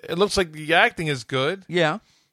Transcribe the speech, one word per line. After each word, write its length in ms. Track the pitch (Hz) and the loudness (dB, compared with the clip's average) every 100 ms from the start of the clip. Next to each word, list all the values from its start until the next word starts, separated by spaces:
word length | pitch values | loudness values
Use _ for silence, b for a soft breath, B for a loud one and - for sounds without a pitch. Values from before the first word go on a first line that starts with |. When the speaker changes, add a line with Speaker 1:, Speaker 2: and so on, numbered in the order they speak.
| - | -6
Speaker 1:
it 80 | 170 | 0
looks 180 | 202 196 | 0 0
like 160 | 175 | -2
the 220 | 156 151 | -4 0
acting 320 | 165 226 - 160 | 4 4 2 -4
is 180 | 139 | -4
good. 400 | - 135 135 196 190 | -4 -2 -2 -4 -4
Speaker 2:
Yeah. 320 | 170 156 180 - _ _ | 0 0 0 -8 _ _